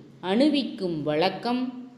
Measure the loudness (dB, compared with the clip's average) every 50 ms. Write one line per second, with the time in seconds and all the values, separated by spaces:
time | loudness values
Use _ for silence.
0 | -18 -20 -16 -8 -4 0 2 4 4 4 4 2 0 -2 -4 -6 -4 -4 -4 -2
1 | -2 0 2 2 2 2 0 -2 -2 -2 -2 -2 -2 -4 -6 -10 -14 -16 -18